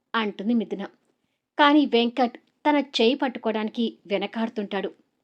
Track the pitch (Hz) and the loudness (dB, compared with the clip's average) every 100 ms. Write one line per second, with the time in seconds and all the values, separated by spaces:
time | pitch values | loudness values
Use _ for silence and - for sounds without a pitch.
0 | _ 226 214 - 196 240 208 196 202 _ | _ -4 -4 -4 -2 0 -2 -8 -10 _
1 | _ _ _ _ _ - 285 302 262 233 | _ _ _ _ _ 2 4 6 4 2
2 | 233 233 240 - _ _ 302 294 285 - | 2 0 -2 -2 _ _ 0 0 0 2
3 | 226 277 269 240 226 220 214 240 226 - | 2 2 -2 -4 -4 -4 -4 -4 -6 -6
4 | 175 196 196 226 226 - 196 202 165 - | -4 -4 -4 -4 -6 -6 -6 -6 -6 -10
5 | _ _ | _ _